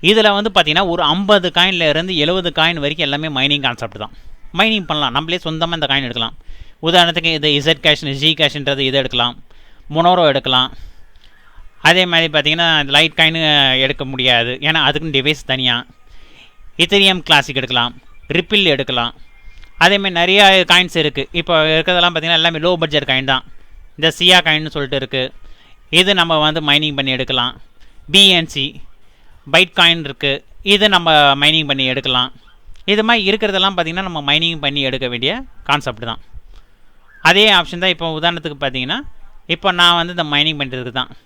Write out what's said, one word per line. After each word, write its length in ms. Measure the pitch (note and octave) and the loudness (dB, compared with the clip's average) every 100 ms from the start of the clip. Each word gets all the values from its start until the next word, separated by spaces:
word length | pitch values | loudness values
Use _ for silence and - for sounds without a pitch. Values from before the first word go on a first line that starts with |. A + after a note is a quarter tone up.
| E3 | 4
இதுல 220 | G#3+ G#3+ G3+ | 4 4 2
வந்து 120 | G#3+ G3 | 0 0
பாத்தீங்கன்னா 300 | D#3+ D#3 F#3+ | 0 0 0
ஒரு 100 | E3+ D3+ | 0 0
ஐம்பது 380 | E3 G3 G#3 F3 F3 | 0 2 2 2 2
காயின்ல 300 | F#3 F#3 D#3+ | 2 2 0
இருந்து 220 | D3 F3+ F3+ | 0 -2 -2
எழுபது 260 | D3 F#3+ E3+ D#3+ | 0 0 -2 0
காயின் 240 | D#3+ E3+ | 0 0
வரைக்கும் 220 | C#3+ D#3 D3 | -4 -2 -4
எல்லாமே 220 | C#3+ D#3+ C#3 | -4 -4 -2
மைனிங் 260 | C#3 D3 C3+ | -2 0 -2
கான்செப்ட் 340 | A#2+ A#2+ G#2+ | -6 -10 -10
தான். 120 | G#2+ - - - - E3+ | -14 -14 -18 -16 -14 -2
மைனிங் 280 | A3 A3 E3 | 0 0 -4
பண்ணலாம், 240 | D#3 C#3+ C#3 | -4 -2 -2
நம்மளே 220 | D#3+ F3 F3 | -4 -6 -6
சொந்தமா 320 | D#3 E3+ E3+ | -6 -4 -4
இந்த 100 | D3 | -2
காயின் 160 | C#3 C3 | -2 -2
எடுக்கலாம். 280 | A#2+ A2+ - - - - - D#3+ | -6 -6 -8 -16 -16 -16 -8 2
உதாரணத்துக்கு 440 | F3+ E3+ E3 E3 D#3 | 4 4 0 -2 0
இது 100 | D3+ C#3+ | 0 0
இசட் 240 | C#3+ D#3+ E3 | -2 -4 0
கேஷ், 180 | D3 D3 C3+ | 0 -2 0
ஜி 120 | D3+ D#3+ | 0 2
கேஷ்ன்றது 400 | D3+ D3 C#3 C#3 C3 | 0 -2 -4 -2 -2
இதை 80 | C3+ | -2
எடுக்கலாம், 320 | C3 B2 A#2+ A#2+ - - - - - | -2 -2 -2 -4 -20 -20 -20 -20 -8
மொனோரோ 320 | D3+ E3+ F3+ D#3+ | 0 2 4 2
எடுக்கலாம். 360 | C#3 C3 B2+ B2+ - - - - - - - - - - - D#3+ | 0 0 0 0 -6 -18 -18 -20 -20 -20 -20 -20 -20 -20 -2 2
அதே 140 | F3 F3+ | 4 2
மாதிரி 160 | E3+ E3 | 2 2
பாத்தீங்கன்னா 340 | D3+ D3 D#3+ E3+ D#3 C#3 C#3+ | 0 0 0 2 2 2 2
லைட் 220 | D#3+ - | 2 2
காயின் 240 | D#3+ E3 D#3 D3 C3+ C3 C3+ | 0 2 2 4 2 2 0
எடுக்க 180 | C3+ C3+ | -2 -6
முடியாது, 400 | C3+ B2+ A#2+ A#2 B2 C#3+ | -2 2 2 2 -2 -2
ஏன்னா 140 | D#3+ C#3 | 0 0
அதுக்குன்னு 280 | D3 D#3+ C#3 | -2 -2 -2
டிவைஸ் 300 | C3+ D3+ - | -2 -4 -4
தனியா. 240 | C3 B2+ A#2+ B2 - - - - - - _ - - | -2 0 -2 -6 -20 -20 -20 -20 -20 -20 _ -20 -2
எத்தீரியம் 400 | E3+ G3+ G3 F#3 - | 0 4 2 2 2
கிளாசிக் 320 | D3+ C#3 C3+ | 0 2 -6
எடுக்கலாம், 320 | B2 B2 A#2+ B2 - - - D3 | -2 -2 -2 -6 -20 -20 -6 -4
ரிப்பிள் 340 | E3+ G#3+ F#3 C#3 | 0 0 2 0
எடுக்கலாம். 380 | C3 B2 A#2+ - - - - - - - | 0 -2 -4 -8 -20 -20 -20 -20 -20 0
அதே 140 | E3+ G3+ | 2 2
மாதிரி 160 | G3 F3 | 0 0
நிறைய 440 | F3 G3 G3+ F#3+ F3 | 2 6 6 6 4
காயின்ஸ் 280 | F3 F3+ E3+ | 2 2 0
இருக்கு. 320 | D3 C3+ C3+ | -2 -2 -6
இப்போ 220 | E3+ E3 E3 | -6 0 2
இருக்கிறதெல்லாம் 500 | D#3 D#3 D#3+ F3+ F3 | 2 0 2 2 2
பார்த்தீங்கன்னா 260 | E3 E3 E3 | 0 0 0
எல்லாமே 180 | E3 E3 | 0 0
லோ 160 | E3 | 0
பட்ஜெட் 300 | F3 D#3+ D3 | 0 0 -2
காயின் 200 | C#3 C3 | 0 -2
தான். 200 | C3+ C3 - - - - - | 0 -2 -2 -20 -20 -20 -20
இந்த 180 | - D#3+ - | -4 -2 0
சியா 200 | F3+ F3+ D#3+ | 4 4 2
காயின்னு 220 | D#3 D#3 | -2 -4
சொல்லிட்டு 280 | D3+ C#3 C#3 | -8 -6 -6
இருக்கு. 360 | B2+ C3+ C3 - - - - - - | -4 -6 -6 -10 -20 -20 -20 -20 -2
இது 240 | D#3+ F#3 | 2 2
நம்ம 240 | G3 E3 D#3+ | 2 2 2
வந்து 220 | D3+ D#3 | 0 -2
மைனிங் 340 | D3+ C#3+ D3+ | 0 0 0
பண்ணி 160 | C#3+ C3+ | -4 -4
எடுக்கலாம். 500 | C3 C3 B2+ B2 - - - - - - | -4 -4 -2 -4 -6 -20 -20 -20 -20 0
பி 180 | F3 G3 | 4 6
என் 180 | F3+ D#3+ | 4 0
சி, 360 | D3 C#3 - - - - _ - - - | -6 -6 -8 -18 -18 -20 _ -20 -20 -2
பைட் 240 | D#3+ F#3 - | 0 2 2
காயின் 180 | E3+ E3+ | 2 2
இருக்கு. 460 | D3 B2+ C#3 C#3 - - | -4 -6 -4 -4 -8 -12
இது 260 | G3+ G3+ G#3 | 0 2 4
நம்ம 460 | F#3+ E3 D3+ C#3+ | 4 4 6 6
மைனிங் 320 | C#3 D3 D#3 D3 | 4 2 2 -2
பண்ணி 180 | C3+ | -2
எடுக்கலாம். 480 | C3 B2+ C3+ B2+ B2+ - - - - - | -2 -2 -2 -2 -2 -8 -20 -20 -20 -12
இது 200 | - G#3 | -2 0
மாதிரி 260 | A3 A#3 G#3 | 2 0 2
இருக்கிறதெல்லாம் 460 | G#3+ G#3+ F#3+ F#3+ F#3 | 0 0 0 -2 -2
பார்த்தீங்கன்னா 320 | D#3+ F3 F#3+ | -4 -4 -6
நம்ம 220 | E3 C#3+ | -6 -2
மைனிங் 280 | D3 E3 E3 | 0 0 -2
பண்ணி 200 | C#3+ C#3+ | -4 -2
எடுக்க 280 | C3+ C3 B2+ | -4 -4 -6
வேண்டிய 340 | A#2+ C3 A3 C4 - | -4 -4 -4 -10 -16
கான்செப்ட் 400 | - D3 C#3 A2 | -2 -2 -2 -8
தான். 160 | A#2 A2+ - - - - - - - - - - | -10 -12 -14 -18 -18 -20 -20 -20 -20 -20 -20 -2
அதே 300 | D#3 F#3 G#3+ | 2 4 4
ஆப்ஷன் 260 | F#3+ E3 F3 | 4 0 -4
தான். 120 | F#3 | -2
இப்போ 300 | D#3+ E3 D#3 | -2 -4 -2
உதாரணத்துக்கு 380 | E3 E3+ D#3+ C#3+ | -2 -2 -8 -6
பார்த்தீங்கன்னா, 400 | C#3 C3 B2+ G#3 D4 - - - - | -6 -4 -6 -6 -8 -14 -18 -20 -8
இப்போ 240 | E3+ G3 | -2 -2
நான் 260 | F3 F3 F3 | 2 4 4
வந்து 180 | E3+ F3 | -2 -4
இந்த 200 | D#3 C#3+ | -2 0
மைனிங் 240 | D3+ D3+ | 0 -2
பண்ணுறதுக்கு 300 | C3+ B2+ B2 | -6 -6 -8
தான். 200 | B2 B2+ B2 | -8 -8 -12